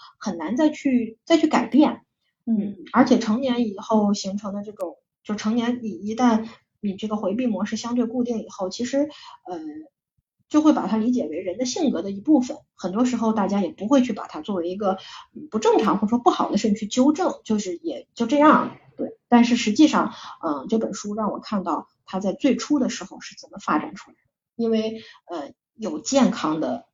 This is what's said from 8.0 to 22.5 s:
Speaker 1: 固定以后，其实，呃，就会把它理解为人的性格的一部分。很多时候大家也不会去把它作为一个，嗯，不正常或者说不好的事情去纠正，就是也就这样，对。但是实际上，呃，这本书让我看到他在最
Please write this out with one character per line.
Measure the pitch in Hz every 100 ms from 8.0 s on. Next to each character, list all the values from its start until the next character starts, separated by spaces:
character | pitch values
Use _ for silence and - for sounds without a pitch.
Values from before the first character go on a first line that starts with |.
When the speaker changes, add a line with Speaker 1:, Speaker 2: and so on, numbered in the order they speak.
| 226
Speaker 1:
固 | 254
定 | 233 220
以 | -
后， | - 190
其 | -
实， | 247 277 294 - - - 359
呃， | 349 311 302 311 _ _ _ _ _ _
就 | 302
会 | 302
把 | 254 -
它 | 220
理 | 226
解 | 247 156
为 | 156
人 | 185 196
的 |
性 | 254 415 277
格 | 170
的 | 196
一 | 202
部 | 294 285
分。 | 247 311 _
很 | - 185
多 | 202
时 | 247 226
候 | 220
大 | 220 190
家 | 202
也 | 175
不 | - 202
会 | 277
去 | 247
把 | 208 -
它 | 156
作 | 151 190
为 | 170
一 | 196
个， | 202 202 - - -
嗯， | - -
不 | 220
正 | 440 415
常 | 202 196
或 | 208
者 |
说 | 247
不 | 359
好 | - -
的 | 202
事 | 214
情 | -
去 | 208
纠 | 247 277
正， | 302 330 -
就 | - 214
是 | 185 170
也 | 330 147 -
就 | - 220
这 | 285
样， | 302 247 - - _ -
对。 | - - -
但 | 240
是 | 240 240
实 | 214
际 | 214 302
上， | 196 156 - - -
呃， | 165 143 127
这 | 220
本 | -
书 | 196 208
让 | 208 202
我 | 127
看 | - 208
到 | 180 151 - _
他 | - 190
在 | 190
最 | 180 277